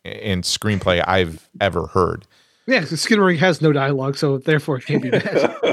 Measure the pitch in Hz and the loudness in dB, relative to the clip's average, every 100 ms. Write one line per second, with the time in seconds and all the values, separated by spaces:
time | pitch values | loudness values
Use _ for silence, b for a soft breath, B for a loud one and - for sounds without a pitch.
0 | - 110 107 92 - - 107 101 98 87 | -16 -10 -4 -4 -4 -4 -2 -2 0 2
1 | 82 95 87 80 _ - 98 87 78 95 | 2 2 0 -4 _ -2 0 0 -2 2
2 | 85 85 - b b b - 254 147 160 | 2 0 -10 b b b 0 0 0 -4
3 | - 214 190 170 185 156 156 143 139 139 | 0 4 4 4 2 4 2 2 0 -2
4 | 135 139 151 135 160 151 151 127 - 147 | -2 -2 0 0 0 0 0 -6 -2 -2
5 | - 226 - - - - - | 0 -2 0 0 -2 -2 0